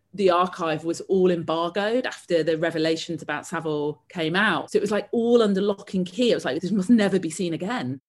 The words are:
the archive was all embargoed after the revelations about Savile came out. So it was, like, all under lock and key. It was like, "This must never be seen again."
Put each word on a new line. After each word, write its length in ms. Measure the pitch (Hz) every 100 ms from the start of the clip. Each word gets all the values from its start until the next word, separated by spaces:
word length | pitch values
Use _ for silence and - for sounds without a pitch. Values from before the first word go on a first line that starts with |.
| _
the 180 | 185 185
archive 540 | 170 185 - 165 156
was 160 | 165 165
all 280 | - 190 185
embargoed 760 | 175 160 160 170 185 208 240
after 380 | - - - 165
the 160 | 160 160
revelations 640 | 165 160 160 160 - 160
about 240 | 156 147 -
Savile 560 | 170 160 147 147 151 _
came 260 | 180 160
out. 380 | 180 214 156 123
So 60 | -
it 20 |
was, 100 | 196
like, 180 | 208 196
all 280 | 240 233 240
under 200 | 214 190
lock 340 | 202 196 -
and 100 | 190
key. 280 | 175 - 240
It 20 |
was 100 | 160
like, 160 | 160 143
"This 120 | 180
must 180 | 202 185
never 300 | 240 202 190
be 100 | 160
seen 240 | - 175
again." 460 | 156 180 247 127 135